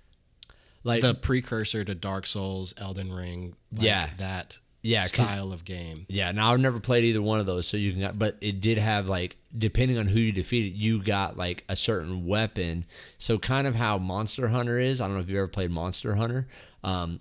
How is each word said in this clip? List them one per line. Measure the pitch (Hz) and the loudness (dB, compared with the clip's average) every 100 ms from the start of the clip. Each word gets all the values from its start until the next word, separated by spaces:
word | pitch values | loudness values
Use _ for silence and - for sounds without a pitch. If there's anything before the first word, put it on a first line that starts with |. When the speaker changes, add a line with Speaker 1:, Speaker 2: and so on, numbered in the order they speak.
| _ _ _ _ - - _ _ | _ _ _ _ -20 -20 _ _
Speaker 1:
Like | 120 117 | -2 2
Speaker 2:
the | 123 | 4
precursor | 123 - 127 - 113 107 110 | 2 2 0 0 -2 0 -2
to | 98 | -2
Dark | 92 98 95 90 | -4 -6 -4 -2
Souls, | 104 95 95 92 - | -2 -2 -4 -6 -8
Elden | 98 95 92 | -8 -8 -8
Ring? | 92 90 87 90 - _ | -8 -8 -8 -10 -14 _
Like | 110 110 | 0 2
Speaker 1:
Yeah. | 98 76 82 | 4 0 -6
Speaker 2:
that | 95 92 - - _ _ | -6 -6 -8 -14 _ _
Speaker 1:
Yeah, | 110 113 | 0 2
'cause | 92 | 4
Speaker 2:
style | - 117 101 98 | 4 2 0 -6
of | 90 | -8
game. | 87 90 85 80 90 | -10 -10 -10 -12 -6
Speaker 1:
Yeah, | 98 90 | -2 0
now | 101 110 | 2 4
I've | 123 | 6
never | 131 117 | 4 2
played | 113 120 | 2 4
either | 117 110 | 4 4
one | 104 110 | 2 2
of | 98 | 2
those, | 90 85 | 0 -2
so | 107 | 0
you | 101 | 0
can, | 95 95 104 | 0 -2 0
but | 107 - | -2 -2
it | 104 98 | -4 0
did | 107 110 | 2 2
have, | 110 104 95 | 2 2 0
like, | 92 90 - _ 113 | -2 -2 -8 _ -2
depending | 107 - 127 120 | 0 4 4 2
on | 104 | 4
who | 110 | 4
you | 113 | 4
defeated, | 95 87 123 101 92 | 2 0 0 0 0
you | 107 110 | 2 2
got, | 98 98 92 - | 2 0 0 -2
like, | 90 90 - | -4 -4 -6
a | 95 | -2
certain | - 104 80 92 87 | 0 0 -2 -4 0
weapon. | 104 113 - 85 85 85 - - - | 0 0 0 -2 -2 -6 -12 -20 -8
So | - 110 | -2 0
kind | - 135 139 | 0 0 0
of | 117 | 0
how | 113 104 | 0 0
Monster | 92 95 110 - 120 | 0 -2 -4 -2 0
Hunter | 123 120 120 | 0 0 0
is. | 127 131 | 0 0
I | 98 | -2
don't | |
know | 98 | -2
if | 90 | -2
you've | 98 | -2
ever | 95 | -2
played | - 90 | -2 -2
Monster | 85 90 - 120 104 | -2 -4 -4 -2 0
Hunter, | 113 127 131 - - _ | 0 -2 -4 -10 -20 _
um, | 98 92 85 85 | -4 -2 -4 -6